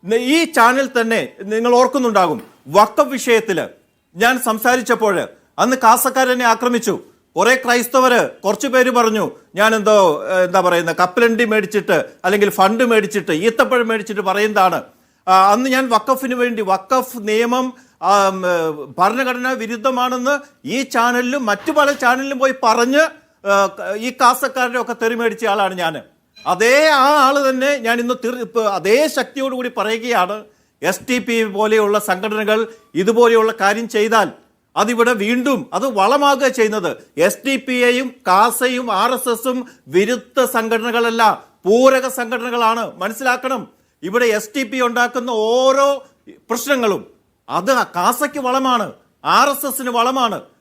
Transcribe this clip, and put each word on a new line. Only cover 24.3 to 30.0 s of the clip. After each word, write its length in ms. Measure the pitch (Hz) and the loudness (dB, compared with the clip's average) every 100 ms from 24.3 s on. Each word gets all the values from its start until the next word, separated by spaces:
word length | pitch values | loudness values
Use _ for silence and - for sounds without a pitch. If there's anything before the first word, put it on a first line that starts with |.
| 254 269 262 247 247 | 2 -4 -4 -4 -4
ഒക്കെ 180 | 233 233 | -6 -4
തെറി 120 | 226 | -4
മേടിച്ച 300 | 233 233 208 226 | -2 -4 -2 -4
ആളാണ് 220 | 202 196 | 0 -2
ഞാൻ. 200 | 180 170 151 - _ _ _ 143 | -2 -6 -6 -14 _ _ _ -4
അതേ 300 | 170 226 269 311 | 0 4 4 4
ആ 180 | 285 262 302 269 | 4 4 4 2
ആൾ 240 | 277 269 | 2 0
തന്നെ 200 | 262 262 285 226 | 0 -2 -2 -2
ഞാൻ 120 | 240 | -2
ഇന്ന് 140 | 240 247 | -2 -4
തിർ-, 180 | 269 254 233 | -4 -6 -6
ഇപ്പ 120 | 233 214 190 | -2 -2 -2
അതേ 300 | 175 233 302 277 | 2 2 2 -2
ശക്തിയോടുകൂടി 540 | 240 277 269 254 247 247 | -6 -4 -6 -4 -8 -4
പറയുകയാണ്, 580 | 208 226 | -4 -4